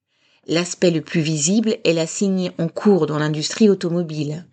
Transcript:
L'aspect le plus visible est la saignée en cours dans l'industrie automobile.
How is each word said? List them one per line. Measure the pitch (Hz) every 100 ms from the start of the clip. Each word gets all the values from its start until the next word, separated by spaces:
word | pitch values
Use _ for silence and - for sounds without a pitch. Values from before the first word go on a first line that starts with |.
| _ _ _ _ -
L'aspect | 156 175 - 180
le | 160
plus | 143 170
visible | 156 156 151 214 226 - 165
est |
la | 165 160
saignée | - 202 190 180 -
en | 165
cours | - 208 190 151
dans | 147
l'industrie | 151 156 151 - 214
automobile. | 190 180 170 165 151 147 156 -